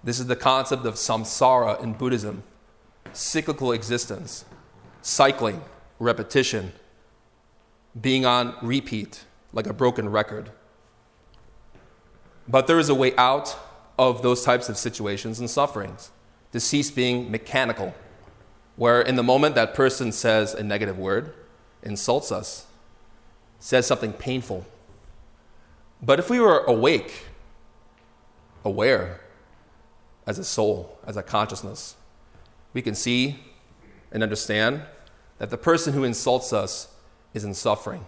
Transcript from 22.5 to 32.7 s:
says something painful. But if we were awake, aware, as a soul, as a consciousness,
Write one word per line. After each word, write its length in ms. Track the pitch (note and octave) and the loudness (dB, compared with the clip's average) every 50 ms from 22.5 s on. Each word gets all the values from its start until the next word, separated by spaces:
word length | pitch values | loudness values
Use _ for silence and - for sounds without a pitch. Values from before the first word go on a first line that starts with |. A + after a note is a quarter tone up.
| - - - - - - - - - _ - - - - _ - _ _ _ _ _ _ | -14 -14 -18 -20 -20 -20 -20 -20 -20 _ -20 -20 -20 -20 _ -20 _ _ _ _ _ _
says 260 | - - C3 B2+ A#2+ | -6 0 2 2 2
something 280 | - C#3+ - - A2 G2+ | 2 -2 -2 -2 -8 -8
painful. 520 | - - C3+ B2+ C3 A2+ - G2+ F#2 F#2 - - - - - - - - - - - - - - _ _ - - - - _ - _ - - _ _ | -8 -6 -6 -4 -4 -6 -6 -10 -10 -10 -14 -20 -20 -20 -20 -20 -20 -20 -20 -20 -20 -20 -20 -20 _ _ -20 -20 -20 -20 _ -20 _ -20 -20 _ _
But 160 | - A#2 C3+ | 2 4 4
if 120 | E3 F3 - | 4 4 0
we 100 | A#3+ B3 | 2 6
were 200 | A#3 G#3 E3+ C#3+ - | 6 8 6 6 6
awake, 640 | - A#2+ A2 A#2 D3 E3 A2 F#2+ - - - - - - - - - - - - - _ _ _ _ _ _ _ _ _ _ _ _ _ _ _ _ _ - - | 2 2 4 6 4 4 2 -2 -6 -14 -16 -18 -18 -20 -20 -20 -20 -20 -20 -20 -20 _ _ _ _ _ _ _ _ _ _ _ _ _ _ _ _ _ -8 -6
aware, 560 | G#2+ G2 F#2+ G#2+ C3 C3 - F2+ F2+ F2 - - - - _ _ _ _ - _ _ _ _ _ _ _ - _ _ - _ _ | -6 -2 0 2 2 2 2 0 -6 -12 -16 -18 -20 -20 _ _ _ _ -20 _ _ _ _ _ _ _ -20 _ _ -20 _ _
as 140 | - G#2 - | -8 -8 -6
a 40 | - | -6
soul, 540 | - - - G#2+ G#2 G#2 F#2 F2 - - - - | -6 -2 0 0 0 0 -2 -6 -14 -18 -18 -16
as 120 | - G#2+ | -10 -10
a 60 | G2+ F#2+ | -10 -8
consciousness, 720 | - - G#2+ G#2+ G#2+ G2+ F#2+ - G2 G#2 - - - - _ - - _ - - _ _ - - - _ - - _ | -2 -2 -2 -2 -2 -4 -12 -12 -12 -12 -14 -14 -16 -18 _ -20 -20 _ -20 -20 _ _ -20 -20 -20 _ -20 -20 _